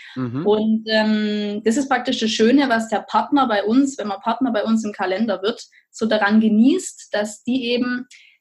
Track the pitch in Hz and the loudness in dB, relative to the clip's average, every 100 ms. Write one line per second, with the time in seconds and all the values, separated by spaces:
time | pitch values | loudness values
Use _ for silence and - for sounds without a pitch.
0 | - 131 127 127 196 214 220 220 220 220 | -14 -8 -6 -2 0 0 2 0 0 0
1 | 214 214 214 208 208 208 220 233 269 247 | 2 0 -2 -4 -4 -4 -2 -2 0 -2
2 | 254 - 220 - 220 277 262 226 226 196 | -2 -4 -2 2 4 4 2 0 -2 -6
3 | - 214 240 285 247 202 202 254 277 - | -2 -2 0 0 2 0 2 2 2 -2
4 | 208 196 226 233 254 214 220 226 214 208 | -8 -6 -4 -2 -2 -2 0 -2 -2 -6
5 | 185 190 220 185 196 240 - _ _ - | -4 -2 -2 -2 -4 -6 -10 _ _ -6
6 | 220 214 202 220 220 214 254 370 - - | -2 0 4 4 6 6 6 4 -2 -14
7 | - 208 214 - - 254 233 247 247 247 | -6 -4 -4 -6 -4 -4 -2 -2 -2 -4
8 | 254 - - _ | -10 -20 -20 _